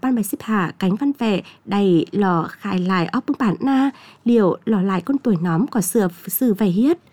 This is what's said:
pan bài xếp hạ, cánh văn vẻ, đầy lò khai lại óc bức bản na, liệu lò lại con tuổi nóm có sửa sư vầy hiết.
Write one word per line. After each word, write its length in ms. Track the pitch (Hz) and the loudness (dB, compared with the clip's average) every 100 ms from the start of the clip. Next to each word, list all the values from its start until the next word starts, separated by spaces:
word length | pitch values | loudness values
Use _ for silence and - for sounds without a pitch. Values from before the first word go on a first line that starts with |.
pan 120 | 254 | -2
bài 100 | 247 | -2
xếp 140 | 202 - | -2 -6
hạ, 340 | - 214 170 - | -4 -2 -2 -2
cánh 180 | 190 208 | -2 0
văn 160 | 285 277 | -2 -2
vẻ, 240 | 226 190 - - | -2 -2 -4 -18
đầy 420 | - 202 196 165 - | -6 0 2 2 2
lò 360 | 196 196 170 170 | 0 0 0 -2
khai 280 | - 208 185 | -8 -6 -2
lại 280 | 180 190 165 | 0 0 0
óc 180 | 247 - | -2 -4
bức 120 | 277 | -2
bản 160 | 226 170 | 0 0
na, 300 | 262 269 277 - - - | 0 2 0 -2 -18 -8
liệu 320 | 233 233 190 - | 2 4 4 0
lò 180 | - 214 | 0 0
lại 180 | 190 190 | 0 -2
con 180 | 170 277 | -2 -2
tuổi 180 | 247 180 | 0 0
nóm 240 | 175 165 262 | 0 0 0
có 140 | 220 | -2
sửa 280 | - 233 185 175 - | 0 0 0 -2 -10
sư 280 | - 254 | -2 0
vầy 140 | 196 208 | 0 0
hiết. 300 | 180 262 349 _ | 2 2 0 _